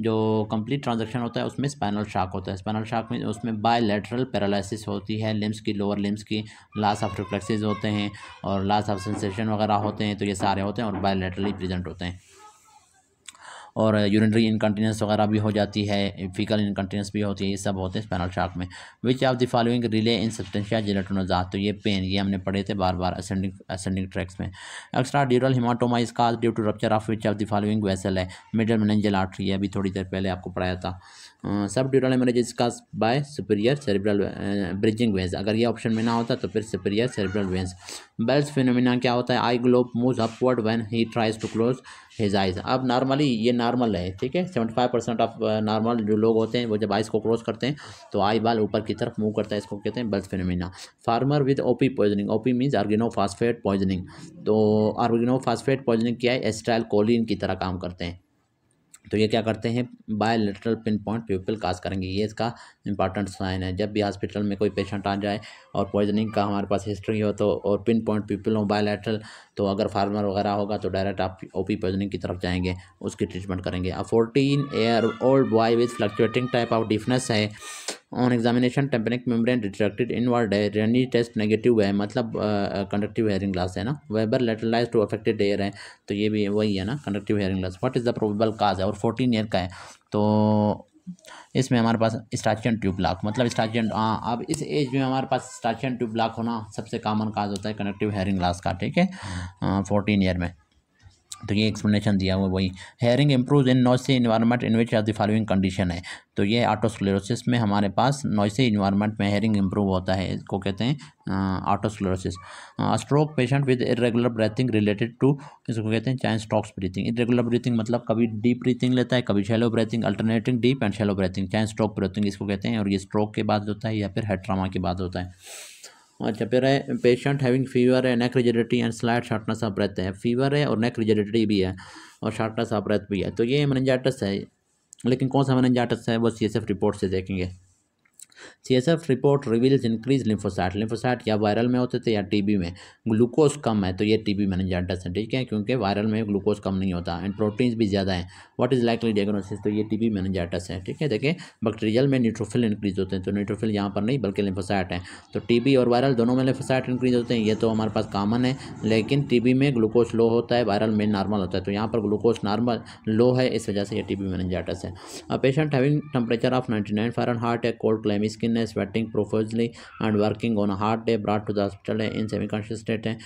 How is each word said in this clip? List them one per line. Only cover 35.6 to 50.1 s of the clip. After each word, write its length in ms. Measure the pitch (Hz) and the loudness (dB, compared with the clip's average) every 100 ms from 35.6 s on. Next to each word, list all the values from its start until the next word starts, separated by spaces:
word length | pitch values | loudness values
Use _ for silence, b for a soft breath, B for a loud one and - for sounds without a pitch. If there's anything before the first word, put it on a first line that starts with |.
ऑप्शन 280 | 120 113 117 | 0 0 -2
में 100 | 110 | 0
ना 100 | 113 | 0
होता 220 | 117 117 | 0 0
तो 140 | 127 95 | -2 -4
फिर 140 | 107 | -4
superior 460 | 104 98 101 101 127 | -4 -4 -2 0 0
cerebral 380 | - 95 101 98 | 0 -2 -2 -2
veins। 220 | 92 92 92 B B B - 117 | -2 -4 -8 B B B -4 2
Bell's 300 | 135 143 139 | 2 2 2
phenomena 420 | 131 123 127 123 | 2 4 2 2
क्या 120 | 123 | 2
होता 220 | 120 123 | 0 2
है? 60 | 123 | 2
Eye 260 | 110 123 123 | 2 2 4
globe 360 | 123 123 117 | 4 4 0
moves 260 | 123 120 113 | 0 2 -2
upward 320 | 110 127 123 | 0 0 2
when 200 | 110 113 107 | 0 0 0
he 100 | 113 113 120 | 0 0 0
tries 260 | 110 110 | 0 0
to 60 | 110 | -4
close 260 | 107 117 143 B B B - | 0 0 0 B B B -2
his 120 | 104 | 2
eyes। 260 | 98 95 95 | 2 2 0
अब 240 | - 127 127 | -2 -2 0
normally 320 | 123 131 135 | 0 2 2
ये 320 | 147 113 113 | 2 2 2
नॉर्मल 440 | 120 117 123 120 95 | 2 2 2 2 0
है, 200 | 90 92 | -4 -6
ठीक 200 | 127 175 | -4 -2
है, 100 | 180 | -2
सेवेंटी 280 | 120 113 | -2 -2
फ़ाइव 160 | 117 123 | 0 0
परसेंट 260 | 123 113 113 | 0 -2 0
of, 100 | 113 | -2
अ, 320 | 113 110 107 | 0 -2 0
नॉर्मल 440 | 107 110 113 120 | 0 0 0 0
जो 120 | 104 107 | 0 2
लोग 200 | 113 113 | 4 4
होते 220 | 110 120 | 2 0
हैं 80 | 120 | 0
वो 120 | 107 | 0
जब 140 | 107 | 0
आइज़ 180 | 101 110 | 0 0
को 100 | 110 | -2
क्लोज 220 | 107 113 | 0 0
करते 240 | 117 110 120 | -2 -4 -4
हैं 100 | 143 B B - | -4 B B -6
तो 80 | 101 | 0
आई 200 | 98 113 | 2 4
बाल 200 | 110 117 | 2 2
ऊपर 200 | 104 110 | 0 0
की 140 | 110 | -2
तरफ 200 | 110 117 110 | -4 -4 -2
मूव 120 | 107 | -2
करता 220 | 107 104 | -2 -2
है, 40 | 104 | -4
इसको 180 | - 101 | -6 -8
कहते 240 | 110 113 | -6 -4
हैं 100 | 117 | -2